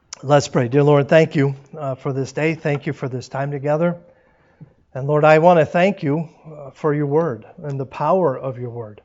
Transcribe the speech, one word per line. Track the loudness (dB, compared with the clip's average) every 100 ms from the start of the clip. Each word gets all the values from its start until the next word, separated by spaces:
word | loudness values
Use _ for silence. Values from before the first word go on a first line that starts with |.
| _ -10
Let's | 2 2 2
pray. | -2 0
Dear | 2
Lord, | 4 4 4
thank | 4 4
you, | 2 -2 -2 -12 -12
uh, | -8 -8
for | -6
this | -6 -6
day. | -4 -4
Thank | -2 -4 -4 -4
you |
for | -8 -8
this | -8 -8
time | -8 -6
together. | -6 -4 -2 -2 -4 -12 _ _ _ _ _ -20 _ _
And | -8 -2
Lord, | 4
I | 6 6
want | 6 6
to | 4
thank | 2 0 0
you, | -2 -4 -4 _ -20
uh, | -20 -20
for | -6 -4
your | -2 0
word | 0 0 -4 -12 -16
and | -10 -8
the | -10
power | -4 0 2 0 -2
of | -6 -8
your | -10
word. | -12 -14 -16